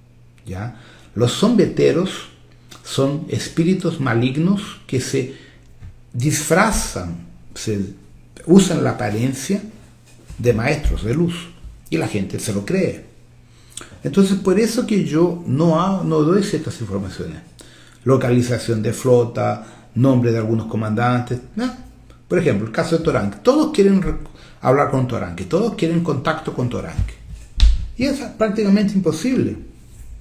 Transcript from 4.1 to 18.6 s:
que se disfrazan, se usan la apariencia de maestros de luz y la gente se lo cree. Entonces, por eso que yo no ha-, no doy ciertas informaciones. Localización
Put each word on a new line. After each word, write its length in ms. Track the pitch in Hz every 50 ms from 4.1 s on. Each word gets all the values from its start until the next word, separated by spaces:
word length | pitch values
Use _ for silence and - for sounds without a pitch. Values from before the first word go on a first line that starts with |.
| 113 117 123 131 135 151 165 190 208 196 - - - - -
que 120 | - - 127
se 360 | - - - 135 123 127 - - - - - - - - - - - - - - - - -
disfrazan, 1120 | 120 123 151 - - - - 160 175 214 226 - - - - - 95 90 87 82 87 87 - - - - - -
se 400 | - - 110 107 101 95 - - - - - - - - - - - -
usan 360 | - 170 196 190 - 170 143 127
la 80 | 120
apariencia 680 | 113 - 110 107 104 110 123 135 131 - - - 196 196 - - - - - - - - - - - - - - -
de 160 | - 110 120 113
maestros 500 | 110 117 139 156 151 - - - - 92
de 100 | 107 127
luz 360 | 160 175 170 170 - - - - - - - - - - -
y 80 | 156
la 100 | 160 -
gente 320 | - - 104 98 92 - -
se 140 | - - 101
lo 120 | 101 98
cree. 400 | - 170 190 175 120 - - - - - - - - - - - - - - - - - - - - - - -
Entonces, 340 | - 143 190 196 190 196 190
por 200 | 170 190 185 202
eso 280 | 233 220 - 254 -
que 180 | - 214 190 160
yo 380 | 139 147 160 175 175 170 - -
no 360 | - 127 147 165 170 156 160
ha-, 220 | 180 196 196 185 170
no 180 | 160 160 156
doy 220 | 151 156 185 208 190
ciertas 360 | - - 147 - 117 - -
informaciones. 580 | 117 98 95 98 98 90 - - 87 85 78 80 - - - - - - - - - - - - -
Localización 800 | 120 135 120 127 123 123 123 113 120 123 113